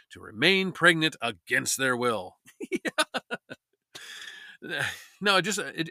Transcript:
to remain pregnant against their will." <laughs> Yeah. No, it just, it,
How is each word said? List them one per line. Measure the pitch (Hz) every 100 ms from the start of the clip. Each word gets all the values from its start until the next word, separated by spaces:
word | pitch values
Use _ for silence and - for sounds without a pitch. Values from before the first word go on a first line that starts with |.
| _
to | 95
remain | 92 104 156 190 190
pregnant | - 170 160 156 -
against | 117 101 - 135 131 -
their | 131 123
will." | 123 107 92 _ - -
<laughs> | 392 - - - - - - 233 - 247 _ _ _ - - - - - - -
Yeah. | - 147 131 - - -
No, | 202 190
it |
just, | 180 196
it, | 139 160 160